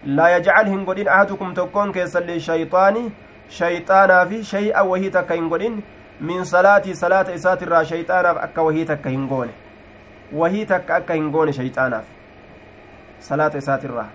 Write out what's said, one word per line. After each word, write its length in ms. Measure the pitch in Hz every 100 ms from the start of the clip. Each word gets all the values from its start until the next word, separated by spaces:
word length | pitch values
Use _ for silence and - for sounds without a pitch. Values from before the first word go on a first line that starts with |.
"لا 340 | 143 139 165 175
يجعل 300 | 180 185 214
هنغودين 400 | 196 190 190 202
أحدكم 460 | 185 202 202 185
تكون 380 | 175 180 202 202
كيسا 280 | 190 180 175
للشيطان 880 | 175 170 147 165 156 180 196 214 240 - - - -
شيطانا 760 | - 170 175 170 190 196 180 180
في 180 | 220
شيئا 380 | 208 196 208 -
وهي 280 | 190 185 196
تكا 260 | 185 - 170
هنغودين 460 | 165 165 208 220 202 - - -
من 220 | 151 185
صلاة 400 | 180 175 190 202 196
صلاة 440 | 175 175 190 185 175
إسات 280 | 185 185
الرا 200 | 175 165
شيطانا 600 | 156 170 170 185 175 170
أكا 180 | - -
وهي 240 | 160 156 156
تكا 240 | 147 139
هنغوني." 420 | 135 135 131 120 107 - - - - - - -
وهي 320 | 151 170 196 214
تكا 320 | 185 180 226
أكا 160 | 226 165
هنغوني 360 | 156 151 156
شيطانا 460 | 135 127 127 131 113
في 60 | 113 - - - - - - - - - - -
صلاة 300 | - 139 151 143
إسات 280 | 139 135 135
الرا. 200 | 120 107